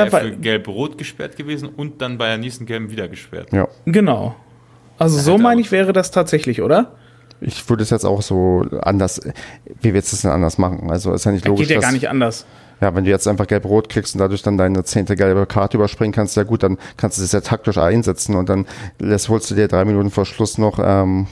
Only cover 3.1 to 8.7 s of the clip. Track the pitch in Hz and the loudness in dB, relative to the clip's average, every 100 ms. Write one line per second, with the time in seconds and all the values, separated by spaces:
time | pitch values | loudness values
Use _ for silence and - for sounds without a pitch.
3.1 | 90 - 82 87 98 92 - - 180 196 | -12 -14 -16 -2 0 0 -2 0 2 4
4.1 | 110 98 - - - _ - _ - 165 | 2 -2 -8 -18 -20 _ -20 _ -2 2
5.1 | 151 143 202 240 233 214 190 190 190 175 | 2 4 6 6 4 2 2 2 2 0
6.1 | 190 160 151 127 113 92 170 247 - - | 0 2 0 0 0 2 2 2 -6 -20
7.1 | - _ - - - - 113 110 113 101 | -20 _ -10 -8 -6 0 0 2 2 2
8.1 | 101 - 95 92 90 - | 0 0 2 4 2 0